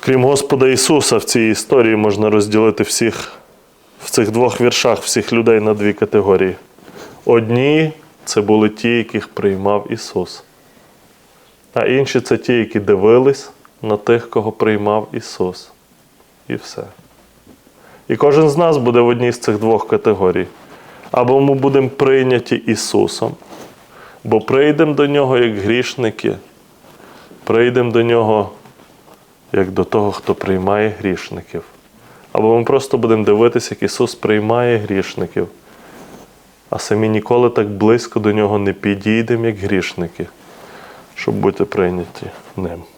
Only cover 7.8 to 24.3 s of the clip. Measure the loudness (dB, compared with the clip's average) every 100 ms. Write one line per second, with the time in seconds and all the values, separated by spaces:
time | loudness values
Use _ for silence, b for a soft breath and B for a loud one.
7.8 | 0 -4 -20 _ -4 -2 2 2 2 0
8.8 | -2 0 -2 -6 -6 -4 -2 0 0 -2
9.8 | -2 -10 -6 -6 -6 -12 -20 _ _ b
10.8 | b b b b b b b b _ -4
11.8 | 0 0 0 -2 0 -2 0 -2 0 -4
12.8 | 0 2 6 6 4 0 -8 -20 _ _
13.8 | -4 -4 0 0 0 -4 -4 -2 -2 0
14.8 | 0 -2 -2 -10 -12 -6 -6 -6 -20 _
15.8 | _ _ _ _ _ _ -12 -12 -12 -16
16.8 | -16 -18 _ _ _ _ _ _ _ B
17.8 | B B B 0 2 4 2 2 2 2
18.8 | 2 4 2 2 -2 -2 -4 -2 0 0
19.8 | 0 0 0 2 0 0 -4 -12 B B
20.8 | B B B -2 2 2 2 2 2 2
21.8 | 0 0 2 4 2 0 0 -4 -2 -4
22.8 | 0 0 0 -2 -8 -8 B B B B
23.8 | B B B B -2